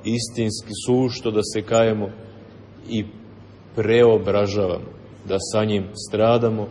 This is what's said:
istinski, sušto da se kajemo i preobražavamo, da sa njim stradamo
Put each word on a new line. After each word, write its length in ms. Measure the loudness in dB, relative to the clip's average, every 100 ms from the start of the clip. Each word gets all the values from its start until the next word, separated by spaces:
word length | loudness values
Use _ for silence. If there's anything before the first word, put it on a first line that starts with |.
istinski, 640 | -4 -4 -4 -4 -4 -4 -10 -8 0
sušto 440 | 0 0 -2 -2
da 120 | -2
se 200 | -2 -6
kajemo 460 | 0 2 2 0 -6 -10 -18 -20 -20 -20 -20 -20 -6
i 140 | -6 -6 -12 -20 -20 -20 -20 -10 -4
preobražavamo, 1120 | 2 6 6 6 2 0 0 0 -2 -4 -8 -18 -20 -18 -4
da 80 | -4
sa 260 | -2 -2
njim 200 | 0 -2 -4 -12 -6
stradamo 580 | 2 4 4 2 -2 -6